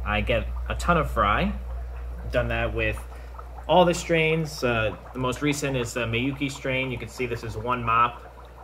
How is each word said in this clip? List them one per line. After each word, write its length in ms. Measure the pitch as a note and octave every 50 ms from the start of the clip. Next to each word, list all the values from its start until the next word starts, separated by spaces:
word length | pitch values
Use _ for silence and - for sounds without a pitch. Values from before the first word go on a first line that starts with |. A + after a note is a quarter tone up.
| -
I 160 | G#2 G#2 G#2+
get 260 | G#2 - A#2+ A2+ G2+ - - - - -
a 60 | A2+
ton 220 | - - - F3
of 140 | D#3+ C#3+ C3+
fry. 420 | - A#2 G#2 G2+ G#2+ B2+ E3+ G#3 G3+ - - - - - - - - - - - - -
I've 100 | - -
done 160 | - B2 A#2+ A#2
that 260 | A#2 A#2 A#2 A2+ G#2+
with 240 | A2+ A2 A2 G#2+ - - - - - - - - - - - - - - -
all 160 | D#3 F#3 F3
the 100 | F3 E3+
strains. 680 | F3 - - E3+ E3 D#3+ D#3+ D#3+ D#3+ D#3+ D3 - -
Uh, 340 | - B2 A#2+ A2+ A2 G#2+ F#2 - - -
the 60 | - B2+
most 220 | B2+ B2+ A#2+ -
recent 360 | C#3+ D3 C#3+ D3 D3+ C#3 C3+
is 180 | B2+ A#2+ A2 -
the 100 | B2+ A#2
Miyuki 460 | A2 A2+ A#2+ B2 C#3 C#3 C3+ D3 C3+
strain. 400 | C3+ - - C3+ C3 C3 C3 C3
You 80 | B2 A2+
can 100 | A#2 -
see 180 | - - B2+
this 180 | A#2 A#2 A2+ -
is 120 | A2+ G#2
one 260 | A2 G#2+ A#2+ B2 B2
mop, 500 | A#2 A2+ A2+ A#2 A#2+ A#2+ - - - - - - - - - -